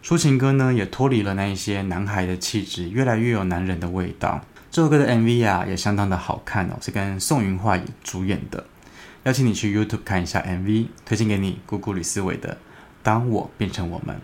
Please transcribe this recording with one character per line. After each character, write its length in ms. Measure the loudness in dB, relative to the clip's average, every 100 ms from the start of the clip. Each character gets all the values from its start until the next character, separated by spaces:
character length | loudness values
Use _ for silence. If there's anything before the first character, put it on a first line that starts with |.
抒 120 | 0 2
情 220 | 4 4
歌 140 | 4
呢 200 | 4 4
也 140 | 2 0
脱 240 | 0 2
离 140 | 4
了 100 | 2
那 140 | 0 -2
一 80 | -2
些 260 | -2 -2
男 240 | -2 -2 -2
孩 200 | -2 -2
的 100 | -2
气 260 | -2 -4
质， 240 | -4 -6 -4
越 140 | 0
来 140 | 2 2
越 140 | 2
有 120 | 2 0
男 200 | 0 -2
人 140 | -2
的 100 | -2
味 240 | -2 -4 -2
道。 260 | -2 -2 -8 -20 -4
这 120 | 2
首 60 | 4
歌 100 | 6
的 60 | 4
M 200 | 4 4
V 180 | 4
啊 220 | 4 2 0
也 80 | -2
相 200 | 0 2
当 120 | 2
的 80 | 0
好 260 | -2 -6 -2
看 220 | -2 -2
哦， 100 | -4
是 120 | -6
跟 280 | -4 -4 -4
宋 240 | 0 0
云 140 | 2 0
桦 220 | 0 0 -2 -12
主 200 | -10 -4
演 180 | -2 -4 -6
的。 140 | -12 -14 -20 -20 -20 -20 -4
邀 100 | -2
请 100 | 2
你 120 | 2 2
去 200 | 0 0
YouTube 260 | 0 -4 -2
看 160 | -2
一 40 | 0
下 120 | -2
M 220 | -2 -2
V， 220 | 0 0 0 -8
推 140 | -4 0
荐 100 | 2
给 120 | 2
你 180 | 0 -4 -6
谷 140 | -6
谷 140 | -4
吕 100 | -4
思 180 | -4 -2
伟 160 | -2 -4
的 160 | -8 -12 -18 -20 -20 -4
《当 260 | 0 2 2
我 220 | -2 -4 -6
变 140 | -6
成 180 | -4 -6
我 100 | -6 -8
们》。 100 | -10